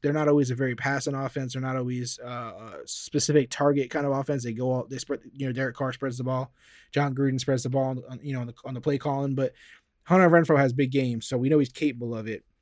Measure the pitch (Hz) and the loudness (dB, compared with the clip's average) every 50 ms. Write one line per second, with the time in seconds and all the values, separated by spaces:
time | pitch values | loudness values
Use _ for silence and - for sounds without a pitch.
0 | - 143 147 156 151 147 147 147 139 123 123 120 135 127 120 - - 139 139 139 | -2 0 0 2 4 4 6 6 4 2 0 -2 -2 -2 -2 -2 -2 -2 -2 -2
1 | - 147 139 135 135 131 - 143 135 127 127 131 131 131 131 131 127 123 127 123 | -2 -4 -4 -4 -6 -4 -4 -6 -6 -6 -6 -6 -4 -4 -4 -4 -4 -4 -4 -4
2 | 123 120 - - 127 123 123 120 120 110 95 - 110 110 90 71 65 - - - | -6 -6 -8 -10 -10 -10 -10 -8 -10 -10 -12 -14 -16 -14 -14 -14 -12 -12 -12 -12
3 | - - - 147 - - 147 147 131 127 - - 147 143 143 143 131 123 - 151 | -12 -4 -2 -2 0 4 4 4 4 2 -2 0 2 2 2 2 0 -2 -4 -2
4 | 143 143 135 139 135 - 143 139 117 120 113 117 127 127 127 127 - - - - | -2 0 0 0 -2 -2 -4 -4 -4 -4 -4 -2 -2 0 0 -2 -2 -6 -8 -10
5 | - - 135 - - - - 135 139 131 123 131 135 131 117 - 143 131 123 - | -6 -6 -8 -8 -8 -14 -10 -6 -6 -4 -2 -2 -4 -4 -4 -4 -4 -6 -4 -4
6 | 143 135 123 123 127 127 131 127 135 - _ _ _ _ - - - _ - 139 | -4 -4 -4 -4 -4 -2 -2 -4 -4 -6 _ _ _ _ -20 -20 -20 _ -2 0
7 | 143 143 131 135 139 135 131 131 - - 135 127 127 135 127 135 131 131 131 127 | 0 0 0 0 0 0 0 0 0 0 0 0 0 -2 0 0 0 0 -2 -6
8 | 123 - 131 123 - 147 135 127 120 120 117 - - 127 131 123 - 151 143 135 | -10 -12 -16 -14 -10 -8 -6 -6 -6 -8 -10 -14 -12 -12 -10 -4 -2 0 0 0
9 | - 151 139 139 139 139 135 135 135 127 - _ - - - - _ _ _ _ | 0 -2 -2 0 0 0 0 0 0 -2 -2 _ -16 -20 -20 -20 _ _ _ _
10 | _ - 175 185 185 170 165 170 165 - 160 139 139 131 120 135 143 131 131 139 | _ 4 6 6 8 8 8 8 8 8 6 6 6 4 4 2 0 2 2 0
11 | 131 123 120 113 - - 131 123 123 135 156 151 139 127 - - 156 147 127 120 | 0 0 -2 -4 -4 -4 -2 0 2 4 4 4 4 2 0 -2 -2 -2 -2 -2
12 | 120 117 117 113 107 110 110 - - _ _ _ | -6 -6 -6 -6 -6 -6 -8 -8 -10 _ _ _